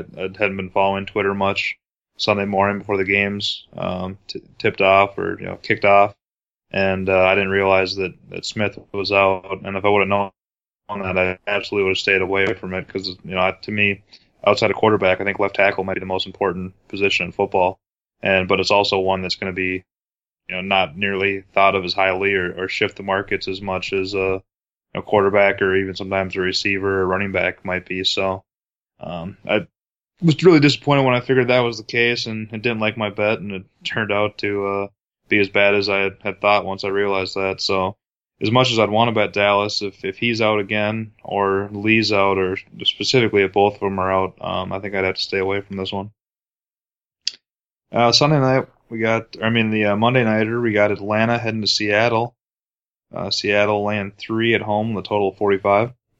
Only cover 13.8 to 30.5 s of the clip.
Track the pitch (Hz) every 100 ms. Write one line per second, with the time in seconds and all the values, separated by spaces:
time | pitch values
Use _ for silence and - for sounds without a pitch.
13.8 | 101 101 _ - _ _ 101 104 107 98
14.8 | 110 104 92 92 101 95 98 - 98 98
15.8 | 95 95 92 92 95 92 98 90 92 -
16.8 | _ 98 98 - 90 - 98 98 92 -
17.8 | _ _ _ _ 104 95 92 95 92 101
18.8 | 98 98 95 95 92 - 98 92 92 92
19.8 | - _ _ _ _ _ - 92 95 95
20.8 | 87 80 101 98 98 98 95 - 98 95
21.8 | 90 92 95 92 98 98 90 87 92 -
22.8 | 104 - 98 98 98 98 - 95 101 92
23.8 | - 98 95 101 95 95 - _ _ _
24.8 | _ - - 104 98 101 98 101 98 95
25.8 | 95 90 95 98 92 95 92 92 104 98
26.8 | 98 95 92 92 101 95 87 90 95 92
27.8 | - 92 92 - 95 95 - _ _ _
28.8 | _ _ - 85 87 - - 104 170 _
29.8 | _ _ _ - 165 143 175